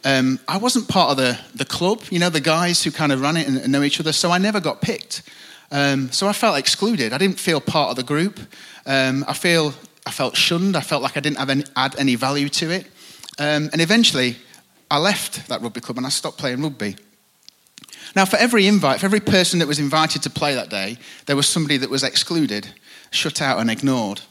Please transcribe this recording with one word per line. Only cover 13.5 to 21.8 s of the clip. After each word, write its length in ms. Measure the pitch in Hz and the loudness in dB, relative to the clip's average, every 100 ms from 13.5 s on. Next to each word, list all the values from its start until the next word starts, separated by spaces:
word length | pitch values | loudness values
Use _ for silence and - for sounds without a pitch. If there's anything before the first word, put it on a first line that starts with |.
| 151 151 | 0 0
and 100 | - | 0
eventually, 540 | 165 220 226 131 127 120 - - _ _ _ | 4 6 4 4 0 -2 -14 -20 _ _ _
I 80 | 147 | 0
left 480 | 175 202 - - - | 2 0 -4 -10 -8
that 140 | 127 | -6
rugby 200 | 117 113 | -6 -8
club 160 | - 123 | -8 -6
and 80 | 131 | -4
I 40 | |
stopped 280 | - 160 - | -4 -6 -6
playing 240 | 139 127 | -4 -2
rugby. 360 | 151 135 104 95 - _ _ _ - _ _ - - - - - | -4 -4 -6 -6 -16 _ _ _ -20 _ _ -20 -20 -20 -4 2
Now, 100 | 190 | 4
for 120 | 208 | 4
every 300 | 240 233 196 | 4 4 6
invite, 320 | 208 151 127 | 6 4 2
for 80 | 190 | 2
every 140 | 214 | 0
person 360 | - 190 180 180 | 2 2 4 2
that 100 | 156 | 0
was 120 | 147 | 0
invited 420 | 143 156 156 156 | 0 2 2 0
to 80 | 147 | -6
play 240 | - 147 | -4 -2
that 160 | 135 104 | -2 -4
day, 280 | 104 95 120 - - - | -6 -6 -8 -16 -20 -2
there 100 | 143 | 0
was 120 | 143 | 2
somebody 300 | - 151 | 0 0
that 120 | 143 | 0